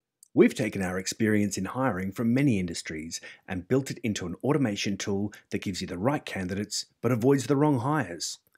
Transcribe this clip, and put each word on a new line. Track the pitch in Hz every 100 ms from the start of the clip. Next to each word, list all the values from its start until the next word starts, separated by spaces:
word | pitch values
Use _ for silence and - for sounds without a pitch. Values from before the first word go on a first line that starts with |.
| _ _ -
We've | 135 226 -
taken | 110 101
our | 92 92
experience | 92 - 110 107 101 104
in | 92
hiring | 123 131 92 95
from | 95 117
many | 127 143 101
industries | 90 85 - 80 82 - - - -
and | 90 90
built | 131 127
it | 117
into | 113 101 90
an | 87
automation | 123 151 123 101 110 98
tool | - 98 104 - _
that | 101
gives | 104 90
you | 92
the | 90
right | 113 147
candidates | - 98 92 98 104 - - _
but | 117
avoids | 120 127 139 117
the | 139
wrong | 151 135
hires, | 123 151 92 - - - _